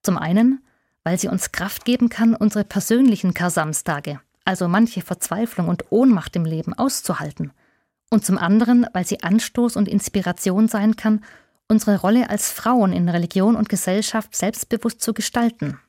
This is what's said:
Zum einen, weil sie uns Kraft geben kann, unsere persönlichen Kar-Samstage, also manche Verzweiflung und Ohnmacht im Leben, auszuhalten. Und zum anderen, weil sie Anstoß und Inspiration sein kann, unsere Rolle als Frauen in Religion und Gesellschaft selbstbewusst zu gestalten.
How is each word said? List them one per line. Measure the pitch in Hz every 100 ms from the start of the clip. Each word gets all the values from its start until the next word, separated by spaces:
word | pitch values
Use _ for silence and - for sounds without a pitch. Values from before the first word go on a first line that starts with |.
Zum | - 165
einen, | 156 190 240 269 _ _ _ _
weil | 165 180
sie | -
uns | 185 -
Kraft | - 190 -
geben | - 247 240
kann, | - 226
unsere | 220 208 214
persönlichen | 196 202 - 233 262 202 185
Kar-Samstage, | - 175 170 156 151 - 143 147 143 _ _
also | - 190 175
manche | 196 226 -
Verzweiflung | - 180 - 175 233 - 170
und | 175 -
Ohnmacht | 226 262 196 - 175
im |
Leben, | 160 160 -
auszuhalten. | - 262 - - 165 151 - 147 _ _ _ _ _ _
Und | 220
zum | - 185
anderen, | 175 214 233 240 240
weil | 180 175
sie | -
Anstoß | 170 214 - - 240 -
und | 196
Inspiration | 196 - 202 180 180 196 185 220
sein | 214 208 220
kann, | 220 214 - - _ _ _
unsere | 214 214 202
Rolle | 185 233 -
als | 208 -
Frauen | - 226 254 190
in | 175 175
Religion | 170 170 190 196 220
und | 220
Gesellschaft | 196 - 196 214 220 -
selbstbewusst | - 185 226 - 226 247 -
zu | -
gestalten. | 214 - 240 233 233 147 139